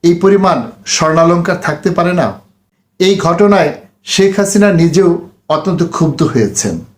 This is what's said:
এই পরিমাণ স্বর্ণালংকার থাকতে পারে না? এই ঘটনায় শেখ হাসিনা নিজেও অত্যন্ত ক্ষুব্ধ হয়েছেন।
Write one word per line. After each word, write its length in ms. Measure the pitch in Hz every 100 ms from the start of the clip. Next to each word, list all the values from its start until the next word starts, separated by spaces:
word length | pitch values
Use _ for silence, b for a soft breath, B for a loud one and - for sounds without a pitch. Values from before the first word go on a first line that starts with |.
এই 120 | 170 170
পরিমাণ 360 | 196 196 190 143 113 - -
স্বর্ণালংকার 680 | - 156 160 165 175 170 175
থাকতে 280 | - 147 185
পারে 220 | 180 175
না? 140 | 180 117 90 _ _ _ _ _ _
এই 140 | 185 196
ঘটনায় 540 | 165 170 202 196 147 - - _ -
শেখ 240 | - 196 196
হাসিনা 340 | 196 - 208
নিজেও 360 | 170 165 156 185 170 - _ _
অত্যন্ত 320 | 202 190 160 170 -
ক্ষুব্ধ 240 | 156 139 135
হয়েছেন। 440 | 120 101 95 104 82 -